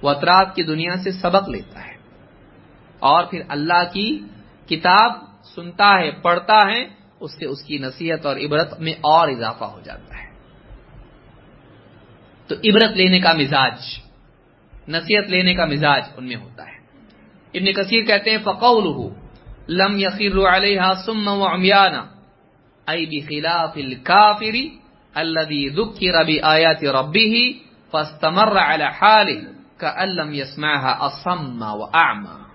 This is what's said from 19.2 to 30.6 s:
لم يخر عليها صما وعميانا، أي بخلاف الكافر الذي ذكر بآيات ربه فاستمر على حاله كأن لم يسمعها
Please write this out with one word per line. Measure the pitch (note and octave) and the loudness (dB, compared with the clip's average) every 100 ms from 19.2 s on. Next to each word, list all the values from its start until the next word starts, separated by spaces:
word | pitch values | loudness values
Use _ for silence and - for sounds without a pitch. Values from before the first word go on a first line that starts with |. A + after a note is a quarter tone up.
| - - - - - | -20 -20 -20 -20 -6
لم | F3 G3 G3+ | 0 0 0
يخر | G3 G3+ G#3 F#3+ F#3+ | -2 -2 -2 2 4
عليها | F#3 G3 G3+ F#3 F#3+ F#3+ | 4 2 2 0 0 -4
صما | A3 G#3 | -4 -2
وعميانا، | G3+ G3 E3+ F#3 G3 F#3+ C#3 G#2+ - _ _ _ _ _ _ - | 0 0 2 4 6 4 2 -10 -20 _ _ _ _ _ _ -8
أي | E3 D#3+ | -6 -6
بخلاف | D#3 D3 D3 D#3+ E3+ D#3+ D#3 | -8 -8 -6 -4 -2 -4 -6
الكافر | C3+ B2+ - F#3 G#3+ G#3 A3 A3 D4+ - _ _ _ | -10 -10 2 6 6 4 -4 -6 -8 -14 _ _ _
الذي | - E3 D#3+ D#3 D3 C#3 | -6 -4 -2 -2 -4 -4
ذكر | D3 A3 - F#3 E3 | -4 -6 -2 0 2
بآيات | D#3 D#3 D#3 D#3 D#3+ D#3+ | 2 2 4 4 4 2
ربه | C#3+ C3 D3 F3 A3 A#3 B3 - - _ _ | 0 -2 0 0 0 0 -2 -4 -18 _ _
فاستمر | D#3 D#3 - D#3+ F3 G#3+ G3 | -6 -6 -4 -2 2 2 2
على | D3+ D#3 | 2 0
حاله | D3 - G3+ G#3+ G3 A2+ G2+ - - _ | -2 2 6 6 4 -2 -8 -18 -20 _
كأن | D#3+ - F#3+ | -8 -4 -4
لم | F3+ D3+ | -4 -6
يسمعها | D3 C3+ - | -6 -10 -6